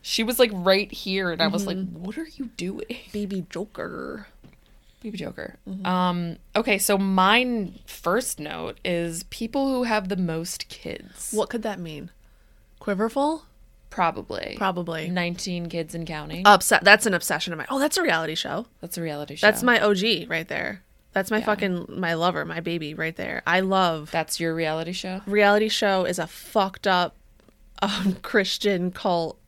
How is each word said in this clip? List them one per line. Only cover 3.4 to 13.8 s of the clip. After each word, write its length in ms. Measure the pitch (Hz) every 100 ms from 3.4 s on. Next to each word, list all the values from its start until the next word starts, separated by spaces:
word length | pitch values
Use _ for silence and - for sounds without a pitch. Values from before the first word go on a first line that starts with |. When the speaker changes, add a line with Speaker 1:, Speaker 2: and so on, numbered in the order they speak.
| 170
Speaker 2:
Joker. 760 | 165 214 - - - - 220 202 - - - _ - _ _
Speaker 1:
Baby 160 | 220 202
Joker. 380 | 160 - - - -
Speaker 2:
Mm-hmm. 180 | 190 185
Speaker 1:
Um, 500 | 185 180 175 170 165 - -
okay, 220 | 233 196
so 200 | - 202
my 420 | 196 190 190 226
n-, 360 | 254 233 185 - -
first 540 | - 170 208 254 -
note 380 | 151 160 165 -
is 380 | 185 170 170 165
people 440 | - - 226 277 269
who 140 | 254
have 240 | 240 214 185
the 80 | 190
most 520 | 180 160 175 - -
kids. 600 | - - - 185 - -
Speaker 2:
What 160 | 214 -
could 140 | 240
that 160 | 220 185
mean? 320 | 165 151 175 - - _ _ _ _ -
Quiverful? 640 | - 190 220 269 285 320 - _ - _